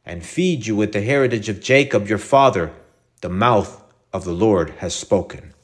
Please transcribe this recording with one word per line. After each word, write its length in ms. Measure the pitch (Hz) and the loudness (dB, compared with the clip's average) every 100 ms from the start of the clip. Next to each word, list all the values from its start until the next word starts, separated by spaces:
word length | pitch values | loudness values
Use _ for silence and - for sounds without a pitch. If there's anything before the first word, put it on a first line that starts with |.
| - | -16
and 180 | 87 | -14
feed 420 | 82 - 185 151 107 | -8 -2 0 -2 -2
you 100 | 104 | 0
with 160 | 104 | 0
the 100 | 104 | -2
heritage 480 | 107 139 127 117 101 | -2 0 0 0 -4
of 100 | 95 | -8
Jacob 480 | - 135 139 107 101 | 2 4 4 0 0
your 100 | 104 | -4
father. 520 | - 139 135 98 80 - - _ _ _ | 2 4 4 2 -4 -8 -20 _ _ _
The 80 | 87 | -8
mouth 540 | 92 120 110 - - - _ _ | 0 2 2 0 -8 -20 _ _
of 100 | 92 | -8
the 80 | 90 | -6
Lord 400 | 85 110 95 78 - | 0 2 2 0 -6
has 160 | 92 | -8
spoken. 580 | - - 98 - - - - | -8 0 0 0 -10 -20 -20